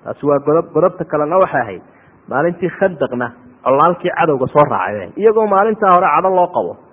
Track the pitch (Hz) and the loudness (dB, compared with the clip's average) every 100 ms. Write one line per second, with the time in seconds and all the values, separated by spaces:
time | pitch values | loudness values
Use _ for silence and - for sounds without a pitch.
0 | - 110 143 143 139 160 165 156 185 180 | -12 -6 -2 0 0 0 0 0 0 -2
1 | 165 147 151 185 185 147 113 90 - _ | -6 -4 0 0 2 0 -4 -10 -18 _
2 | _ _ - 123 165 175 180 - 190 160 | _ _ -6 -2 -2 -4 -8 -2 -4 -2
3 | 127 123 120 - - _ 123 135 165 175 | -6 -4 -8 -10 -20 _ -2 2 2 0
4 | 180 170 165 139 123 147 143 101 92 104 | -4 -2 0 0 0 2 2 0 -4 -6
5 | 90 - 214 220 214 190 220 214 202 180 | -10 0 2 2 2 2 0 0 4 4
6 | 165 147 190 185 175 120 87 - _ | 4 2 2 2 0 -2 -4 -8 _